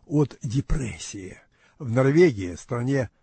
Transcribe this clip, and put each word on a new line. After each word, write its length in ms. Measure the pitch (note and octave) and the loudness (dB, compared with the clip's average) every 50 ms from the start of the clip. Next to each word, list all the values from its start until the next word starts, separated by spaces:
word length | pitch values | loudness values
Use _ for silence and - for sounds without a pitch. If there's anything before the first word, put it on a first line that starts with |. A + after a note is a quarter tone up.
| _ | _
от 300 | - D#3 D3 D3+ - - - - | -2 0 0 0 0 -2 -8 -8
депрессии. 960 | C3+ G#2 C#3 - - - D#3 C3+ G#2+ F2+ - - - - G2+ F#2+ F#2 - - _ _ _ _ _ _ _ _ | -4 -4 -4 0 0 0 -2 -2 -4 -8 -10 -14 -14 -12 -12 -14 -14 -16 -18 _ _ _ _ _ _ _ _
В 120 | D3+ A#2+ | -8 -2
Норвегии, 640 | A2+ B2+ C3 C3+ C#3+ D#3+ F3+ E3+ A#2+ G2+ F#2+ F2 F2 | 0 2 4 4 6 6 6 6 4 0 -4 -8 -10
стране 560 | - - - B2 A#2+ A#2+ C3 C#3 C#3 B2 - - _ | -12 -10 -8 -6 -4 -2 -2 -2 -2 -2 -4 -8 _